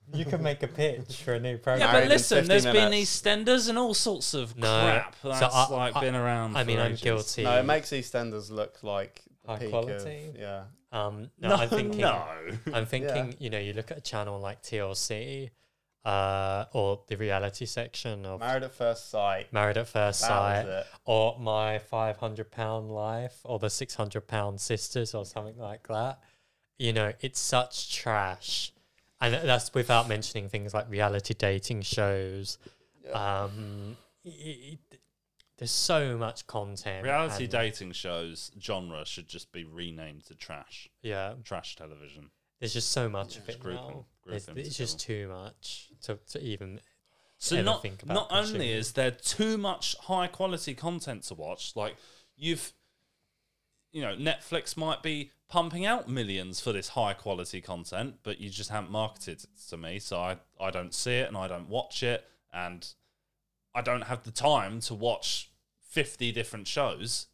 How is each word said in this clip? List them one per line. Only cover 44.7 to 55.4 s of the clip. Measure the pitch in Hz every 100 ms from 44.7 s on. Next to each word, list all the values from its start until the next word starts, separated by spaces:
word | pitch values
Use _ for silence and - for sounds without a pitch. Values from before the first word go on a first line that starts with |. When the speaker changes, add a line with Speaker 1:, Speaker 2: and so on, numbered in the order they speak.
| -
Speaker 1:
just | 120 -
Speaker 2:
together. | - 107
Speaker 1:
too | 98
much | 92 98 - - - - -
to, | - 104 -
to | -
even | 135 101 95 98 _ _ _ _ _ _
Speaker 2:
So | - 170
Speaker 1:
ever |
Speaker 2:
not, | 190 220
Speaker 1:
think | 101 98
about | 143
Speaker 2:
not | 202 -
only | 190 214
Speaker 1:
consuming. | 220 127
Speaker 2:
is | 110 113
there | - 127
too | 120 - - 214 220
much | 202 185 - -
high | - 185 180
quality | - 190 175 -
content | 127 160 170 147 110
to | -
watch, | 78 78 90 - -
like, | 104 - - - _ _
you've, | 156 165 - _ _ _ _ _ _ _ _ _ _ _ _
you | 156
know, | 127 101
Netflix | 151 - - 165 - -
might | 160 151
be | 160 147 143 _